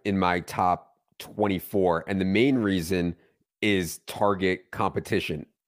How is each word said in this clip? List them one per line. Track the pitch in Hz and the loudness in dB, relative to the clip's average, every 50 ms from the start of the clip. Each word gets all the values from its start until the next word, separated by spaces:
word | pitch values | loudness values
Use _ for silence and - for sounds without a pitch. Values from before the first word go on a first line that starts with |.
| - | -4
in | 104 98 | 0 0
my | 98 95 87 87 90 | 2 2 2 2 0
top | 82 - - - 95 90 85 - - _ _ _ _ _ _ - | -4 -6 -2 0 2 2 2 0 -2 _ _ _ _ _ _ -20
twenty-four, | - - - - 104 101 95 87 - - - 101 92 90 82 82 - | -18 -10 -4 -2 0 0 0 -2 -4 -2 0 2 2 2 2 0 0
and | - 101 95 | -2 -2 0
the | 92 | 0
main | 95 95 104 123 143 135 | 2 2 4 4 4 4
reason | 123 107 101 95 92 82 87 95 90 85 85 85 _ _ _ _ _ _ _ _ - | 2 2 2 0 0 0 0 -2 0 0 -2 -4 _ _ _ _ _ _ _ _ -2
is | - 107 101 95 90 80 - - - | 0 2 2 2 0 -2 -6 -12 -14
target | - - - 107 101 101 90 95 92 92 - - - | -10 -4 0 2 2 2 2 0 0 0 -2 -6 -12
competition. | - - 107 92 - - 80 - - 95 - - 85 76 - _ _ _ - | -6 -4 -4 -2 -2 -4 -6 -2 -2 -2 -2 -4 -6 -8 -10 _ _ _ -4